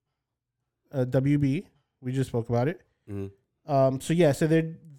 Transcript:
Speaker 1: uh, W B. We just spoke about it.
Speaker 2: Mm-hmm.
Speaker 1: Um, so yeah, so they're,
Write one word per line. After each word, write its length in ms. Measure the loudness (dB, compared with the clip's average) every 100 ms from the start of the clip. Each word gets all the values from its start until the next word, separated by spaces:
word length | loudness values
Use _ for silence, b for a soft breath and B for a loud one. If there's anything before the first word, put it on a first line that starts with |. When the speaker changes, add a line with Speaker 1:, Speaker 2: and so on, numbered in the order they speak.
| _ _ _ _ _ _ _ _ _
Speaker 1:
uh, 120 | -4
W 340 | -2 0 2 2
B. 280 | 2 -2 -6 _ _ _
We 120 | -6
just 160 | -4 -2
spoke 200 | -4 -2
about 200 | 0 0
it. 120 | -4 _ _ -12
Speaker 2:
Mm-hmm. 600 | -10 -10 -14 _ _ -2
Speaker 1:
Um, 280 | 2 2 0
so 120 | -2
yeah, 200 | 2 2
so 140 | 2 2
they're, 300 | 2 0 -8 -20